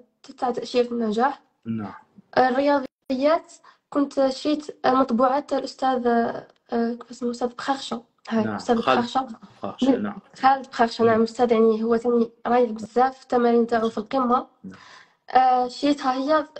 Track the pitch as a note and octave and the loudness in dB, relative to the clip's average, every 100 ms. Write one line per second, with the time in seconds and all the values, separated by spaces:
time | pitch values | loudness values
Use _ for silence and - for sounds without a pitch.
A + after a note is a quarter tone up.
0 | - _ - - B3 A#3+ A#3+ B3 A#3+ A#3+ | -16 _ -20 -8 -6 -4 -2 -2 0 -2
1 | A3 G#3 C4+ - _ _ A2+ A2+ G2 - | -2 0 0 -2 _ _ -8 -8 -8 -14
2 | _ _ _ - B3+ B3+ C#4+ C#4+ C4 _ | _ _ _ 0 2 2 0 0 -2 _
3 | - C4 C#4+ E4+ - - _ _ - C#4+ | -8 -2 2 0 -2 -20 _ _ -8 -4
4 | C#4 - C4+ C4 D4 D4+ - - - C4 | -2 0 -2 0 -2 -4 -4 -4 0 2
5 | C4 A3+ B3 C#4 D4 C4+ - - C4 B3 | 2 2 2 0 -2 -6 -6 -4 -2 0
6 | A#3+ A#3 A#3 - - _ - A#3 A#3 A#3+ | 2 0 0 -4 -14 _ -6 -4 -2 -6
7 | - A#3+ A#3+ A#3+ B3 - - C4+ - A#3+ | -12 -8 -6 -4 -6 -6 -6 -6 -6 -12
8 | - _ - A3+ G#3+ G3+ - A3+ B3+ B3 | -12 _ -4 -2 -2 -2 -2 0 2 2
9 | A#3 C4+ C4 A3+ - - - - C4 B3+ | 2 -2 -4 -10 -20 -12 -10 -2 0 2
10 | G3+ - - - C4 C4+ A#3+ - A#3 - | 0 -8 -18 0 2 2 -2 -2 -2 2
11 | A3+ A3 A3+ - B3 A3 A3+ A3 A3+ A3+ | 2 4 2 2 2 4 4 2 0 0
12 | A#3+ A#3+ A3+ _ A#3 B3 A#3 A3 G#3+ A#3+ | 2 2 0 _ 0 2 2 -2 -4 0
13 | C4 C4 - B3 A#3+ A#3 A#3 A#3 A3+ A3+ | 0 0 -4 0 4 4 2 0 -2 -4
14 | G#3 C4+ B3 B3+ - _ F#3+ - - - | -4 -2 0 0 -2 _ -20 -20 -20 -20
15 | - _ - B3+ C4 B3+ B3 - C#4+ C#4+ | -20 _ 0 2 4 2 -2 -2 -2 0
16 | C4+ C4 C4+ D#4 D4 - | -2 -2 0 0 -2 -4